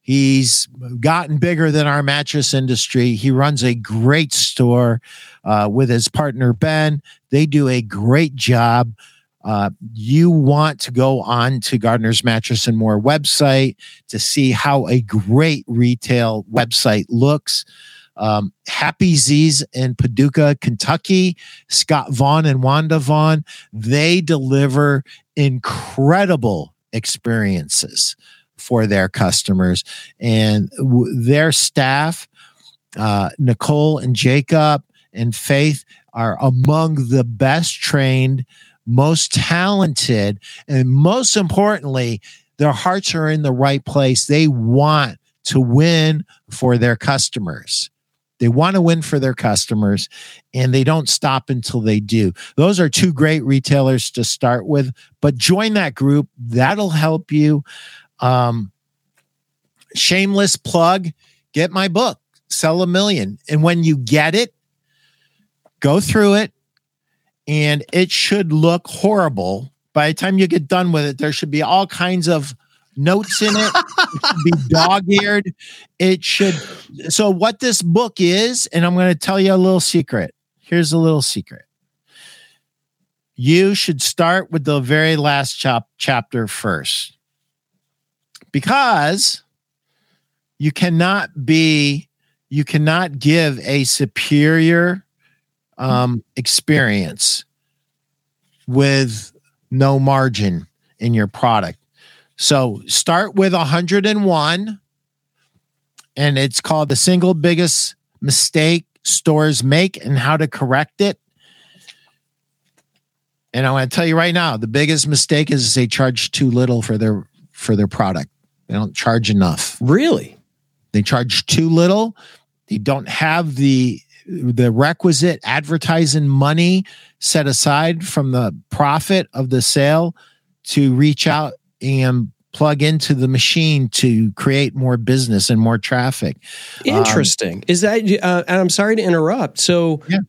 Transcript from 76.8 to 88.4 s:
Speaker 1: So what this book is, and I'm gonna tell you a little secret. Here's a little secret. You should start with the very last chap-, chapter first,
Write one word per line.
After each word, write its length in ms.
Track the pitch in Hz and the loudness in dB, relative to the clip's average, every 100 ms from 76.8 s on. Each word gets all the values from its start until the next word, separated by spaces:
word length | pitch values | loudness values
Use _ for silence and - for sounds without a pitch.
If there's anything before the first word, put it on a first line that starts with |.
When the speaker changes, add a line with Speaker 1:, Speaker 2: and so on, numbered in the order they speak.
| - 139 165 | -20 -16 -6
Speaker 1:
So 180 | - 214 | 0 0
what 300 | 180 214 233 | 2 0 0
this 220 | 254 220 | -2 -2
book 380 | 170 175 240 - | 0 0 0 0
is, 460 | 175 185 233 247 - | 0 2 0 -2 -4
and 180 | 170 | 0
I'm 100 | 175 | 0
gonna 200 | 180 180 | 2 2
tell 240 | 170 - 196 | 0 -2 0
you 160 | 190 | 2
a 20 | 190 | 4
little 240 | 185 185 | 4 2
secret. 540 | - - 135 117 82 _ _ _ | 0 -2 -2 -4 -6 _ _ _
Here's 340 | _ 170 156 | _ -2 0
a 60 | 165 | 2
little 240 | 160 156 | 2 0
secret. 420 | 127 - - - _ _ _ _ _ _ - - _ _ _ _ _ _ _ _ _ | -2 -6 -10 -20 _ _ _ _ _ _ -20 -20 _ _ _ _ _ _ _ _ _
You 400 | - 127 170 196 | -4 2 4 4
should 260 | 202 - 147 | 0 -2 -4
start 500 | - - 170 185 175 | -4 0 0 0 -2
with 140 | 160 | -6
the 160 | 143 143 | -2 -2
very 360 | 127 151 156 160 | 0 2 2 0
last 360 | 147 143 135 | 0 0 -2
chap-, 340 | - 135 117 - _ | -4 -2 -2 -4 _
chapter 480 | - 127 - 123 107 | -2 -2 -2 -6 -6
first, 720 | - 110 82 65 - - _ _ _ _ _ _ _ _ _ _ _ _ _ | -6 -4 -4 -4 -8 -8 _ _ _ _ _ _ _ _ _ _ _ _ _